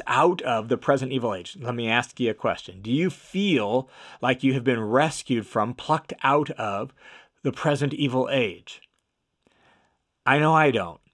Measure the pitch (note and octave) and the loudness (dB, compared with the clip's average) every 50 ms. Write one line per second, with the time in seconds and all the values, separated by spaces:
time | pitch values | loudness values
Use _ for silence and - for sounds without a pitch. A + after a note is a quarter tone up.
0 | - - B2 C3 D#3 F3 F3+ F3 - B2+ B2 A2 A2 A#2 B2+ - - - C#3+ C#3 | -4 0 2 4 4 4 4 0 -2 -2 -2 -2 -2 -2 -2 0 2 2 2 2
1 | C3+ B2+ C3+ C3 A#2 A2+ G2+ F#2 F2+ - - - B2+ B2 B2 A#2 A#2 A2+ A2+ A#2+ | 0 -2 -4 -2 -2 -2 -4 -4 -8 -12 -16 -10 -8 -6 -6 -4 -2 0 0 0
2 | A#2+ - - - B2 A2+ G#2+ - - A#2 F2+ - - - F2+ F#2 G2 A2+ B2 D3 | 0 -2 -4 -2 -2 -2 -2 0 -2 -2 -2 -4 -6 -14 -18 -12 -6 -2 -2 0
3 | F3+ F#3 - - - - - F#3 G3+ G3+ E3 B2 G#2 G2+ A2+ B2+ C3 - - - | 0 -2 -4 -6 -12 -8 -4 -2 0 2 2 2 2 0 0 -2 -2 -4 -10 -20
4 | - - - - - B2+ B2+ B2+ - C3+ C3 C3+ A#2 C3 B2 A2+ A2 G#2 A2+ C3 | -20 -20 -10 -4 -2 -2 0 0 2 0 0 2 0 0 0 0 0 0 2 2
5 | D3+ D#3+ - - - - B2+ A2+ G#2 - - A#2 G#2 A#2 B2 - - - D#3 - | 2 2 -2 -6 -6 -4 -2 -2 -2 -2 -2 -2 -2 -2 -4 -6 -4 -2 -2 -2
6 | - - - - - C3+ C#3 D3+ D3 C#3+ D3+ - A2+ G#2 G2 G2+ A#2 C3+ - _ | -2 -6 -8 -2 0 2 2 2 0 -2 -6 -6 -6 -4 -4 -4 -6 -8 -12 _
7 | - - - - - _ _ _ - C#3+ - - - D#3 D3 B2 C#3 C#3 - - | -20 -20 -20 -20 -20 _ _ _ -6 -6 -4 -2 0 0 0 0 0 -2 -2 -2
8 | C#3+ C3+ A#2+ C3 B2 - C#3 C3+ A#2+ G2+ E2+ - - - - - - _ _ _ | -2 0 0 0 0 0 0 0 0 -2 -4 -8 -14 -18 -20 -20 -20 _ _ _
9 | _ _ _ _ _ _ _ _ _ _ _ _ _ _ _ _ _ _ _ _ | _ _ _ _ _ _ _ _ _ _ _ _ _ _ _ _ _ _ _ _
10 | _ _ _ _ - B2 C3 D3 D3+ D#3 E3 D#3 D#3 C#3+ A#2+ A2 F#2 E2+ D#2+ - | _ _ _ _ 2 4 4 6 6 4 6 6 4 4 2 0 -2 -6 -10 -16
11 | _ _ | _ _